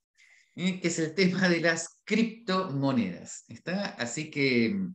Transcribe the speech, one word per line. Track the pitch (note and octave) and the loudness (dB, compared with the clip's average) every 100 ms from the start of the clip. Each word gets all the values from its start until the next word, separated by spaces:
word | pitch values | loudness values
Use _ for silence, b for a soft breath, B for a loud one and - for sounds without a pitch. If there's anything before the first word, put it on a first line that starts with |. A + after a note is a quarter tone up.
| _ b b b b - | _ b b b b -4
¿eh? | F#3 F#3 | -4 -2
Que | E3+ | -2
es | - | -2
el | D#3 G3 | -2 2
tema | F#3 F3+ F#3 | 2 4 2
de | E3+ | 4
las | E3 E3 - - - | 2 0 -4 -14 -2
criptomonedas, | G#3+ A3+ - - F#3 - C#3 C#3 B2+ F#2 F2 - - - | 2 2 -2 -2 -2 -2 0 2 2 0 -4 -12 -18 -18
¿está? | A#2 D#3+ G3 G3+ - | -12 -6 -4 -4 -6
Así | A#2 D3+ - | -6 -6 -6
que, | C#3+ C3+ A#2+ A2+ G2 F2+ | -2 2 4 4 2 -4